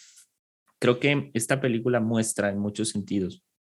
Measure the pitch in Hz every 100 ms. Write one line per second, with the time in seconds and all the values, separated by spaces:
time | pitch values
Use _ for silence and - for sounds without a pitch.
0 | - - - _ _ _ _ _ 139 131
1 | 143 143 139 120 - 135 135 117 120 120
2 | 110 113 110 - 101 101 104 104 107 104
3 | 95 101 90 - _ _ _